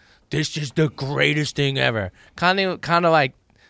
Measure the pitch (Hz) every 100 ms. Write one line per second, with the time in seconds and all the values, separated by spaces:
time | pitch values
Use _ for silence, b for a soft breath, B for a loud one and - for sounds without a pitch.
0 | b b b 143 156 - 147 - 156 -
1 | 135 139 147 147 151 - 139 135 131 113
2 | 95 - b b 175 190 190 165 - 170
3 | 175 160 135 - _ _ b